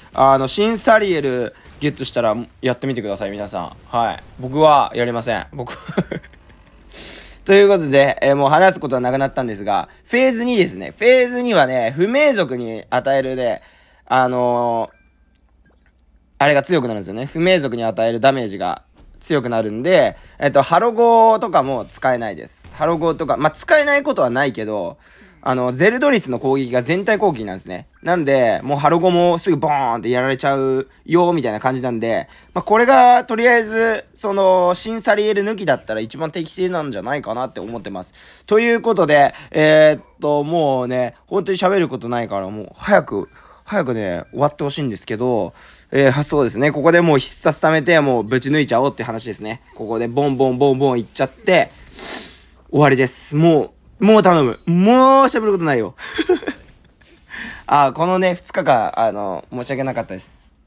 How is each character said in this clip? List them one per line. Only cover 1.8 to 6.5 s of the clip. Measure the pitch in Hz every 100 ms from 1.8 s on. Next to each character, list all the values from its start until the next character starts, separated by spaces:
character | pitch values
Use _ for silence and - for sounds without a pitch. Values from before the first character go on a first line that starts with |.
| 147
ッ |
ト | -
し | 131
た | 123
ら | 117 110 113 -
や | 127
っ | 120
て | 139
み | 120
て |
く | 101
だ | 98
さ | 98
い、 |
皆 | 104 101
さ | 98
ん。 | 85 - -
は | 120 110
い。 | 82 - -
僕 | 127 147
は | 156 143 113 123
や |
り | 120
ま | 117
せ | 117 104
ん。 | -
僕。 | 143 123 -
<laughs> | - - - - - - _